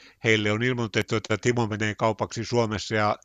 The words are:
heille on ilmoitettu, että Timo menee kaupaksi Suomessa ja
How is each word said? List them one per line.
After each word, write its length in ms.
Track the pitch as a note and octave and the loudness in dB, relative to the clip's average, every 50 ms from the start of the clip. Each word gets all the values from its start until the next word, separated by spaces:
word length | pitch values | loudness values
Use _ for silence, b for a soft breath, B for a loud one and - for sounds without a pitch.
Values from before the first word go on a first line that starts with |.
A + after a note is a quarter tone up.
| b b b b - | b b b b 2
heille 280 | A#2 A2 A2 G#2 G#2 | 2 2 4 4 2
on 120 | G#2 G#2+ A#2+ | 0 2 0
ilmoitettu, 520 | B2+ C3 A#2+ A#2 A2 - A2+ G#2+ - - | 0 0 -2 -4 -2 -2 -2 0 0 -2
että 220 | A2 - - A2 G2+ | -2 0 0 -2 0
Timo 300 | - A#2+ A#2+ A#2 A#2 G#2+ | 2 0 2 2 0 0
menee 280 | G#2+ G#2 A2 G#2+ G#2+ | -2 -2 -2 -4 -2
kaupaksi 500 | - A#2 A2+ G#2+ - A2+ G2 - - A2 | 0 0 0 0 0 -4 -6 -4 -8 -6
Suomessa 500 | - A#2+ A#2+ A#2 A2 G#2+ G2 - - A#2 | -2 0 2 2 2 0 -4 -4 -2 0
ja 200 | G#2+ G#2+ G#2 G#2+ - | 0 2 2 0 -2